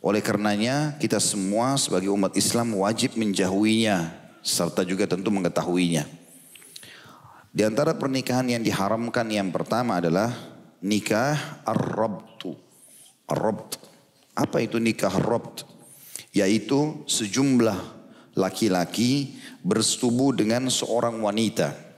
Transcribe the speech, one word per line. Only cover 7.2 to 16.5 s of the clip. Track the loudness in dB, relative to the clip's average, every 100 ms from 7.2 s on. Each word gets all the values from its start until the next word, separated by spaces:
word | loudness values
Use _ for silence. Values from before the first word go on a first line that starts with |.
| -20 -20 -10
Di | 0 0
antara | 2 0 0
pernikahan | -2 -2 0 0 0
yang | 0
diharamkan | 0 0 0 0 -2 -2 -2
yang | -2 -2
pertama | -4 -2 0 0 0
adalah | 2 2 0 -2 -12 -20 -20 _ -2
nikah | -2 0 0 2 0 -6 -8 -2
ar-rabtu. | -2 -2 -2 -2 -4 -12 -14 -12 -12 -18 _ -20 -20 -20 _ -4
Ar-rabt. | 0 0 -2 -8 -14 -16 -20 _ _ _ -4
Apa | 0 0
itu | 0 0
nikah | 0 2 0 0
rabt? | 0 0 -2 -14 -16 -20 -20 -20 -18 -18 -4
Yaitu | 2 4